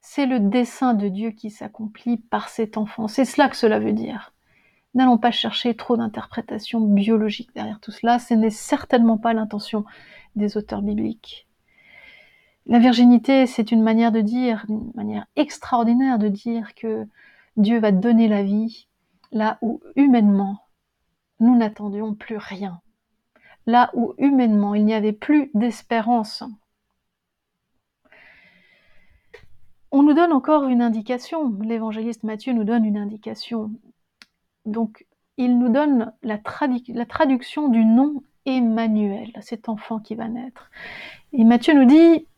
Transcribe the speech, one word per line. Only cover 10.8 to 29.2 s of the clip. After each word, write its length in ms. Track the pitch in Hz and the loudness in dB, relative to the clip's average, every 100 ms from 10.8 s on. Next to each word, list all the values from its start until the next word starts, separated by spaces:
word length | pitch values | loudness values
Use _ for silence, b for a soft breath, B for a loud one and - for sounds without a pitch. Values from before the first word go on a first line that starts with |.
bibliques. 680 | 202 208 220 226 - - _ _ _ b b b b b b b b b - | -6 -4 -6 -8 -16 -20 _ _ _ b b b b b b b b b 0
La 120 | 240 | 4
virginité, 680 | 247 233 240 240 233 269 254 | 4 6 6 6 4 2 2
c'est 260 | - 214 | 0 0
une 100 | 226 | 0
manière 300 | 220 220 233 | 2 2 2
de 80 | 226 | 0
dire, 440 | 208 240 254 220 208 | -2 -2 -2 -4 -6
une 240 | 214 233 | -8 -8
manière 320 | 233 208 208 - | -10 -8 -8 -10
extraordinaire 840 | - 302 - - 240 226 240 269 240 | -4 -4 -4 -4 -2 2 2 2 0
de 100 | 214 | -2
dire 460 | 202 233 233 208 | -4 -6 -8 -10
que 320 | - 226 220 214 b b b b - | -12 -8 -8 -10 b b b b -2
Dieu 240 | 208 233 | 2 2
va 100 | 214 | 2
donner 380 | 190 233 226 226 | 2 4 4 4
la 140 | 208 | 2
vie 440 | 196 208 226 - _ _ _ _ _ | 0 -2 -4 -10 _ _ _ _ _
là 260 | 226 214 - | -4 -4 -4
où 180 | 220 - - - | -6 -8 -8 2
humainement 640 | 285 247 208 196 196 202 _ _ _ _ _ _ _ _ | 4 6 4 2 0 -8 _ _ _ _ _ _ _ _
nous 160 | 226 240 | 4 4
n'attendions 580 | 220 214 208 202 220 | 2 -4 -10 -8 -8
plus 220 | 208 - 214 | -10 -10 -12
rien, 440 | - 190 196 175 _ _ _ _ _ b b b - | -12 -12 -12 -12 _ _ _ _ _ b b b 0
là 240 | 240 240 | 2 2
où 200 | - 233 - | 0 -4 0
humainement 560 | 277 277 240 208 202 | 2 2 2 2 0
il 100 | 208 | 2
n'y 100 | 214 | 2
avait 200 | 220 208 | 2 -2
plus 360 | 214 - 302 277 | -4 0 0 0
d'espérance. 920 | 208 240 220 - 233 214 240 214 - - 214 _ _ _ _ _ _ _ _ _ _ _ _ _ _ _ b b b b b b b b b b b | -2 -2 -4 -4 -4 0 -2 -2 -10 -16 -18 _ _ _ _ _ _ _ _ _ _ _ _ _ _ _ b b b b b b b b b b b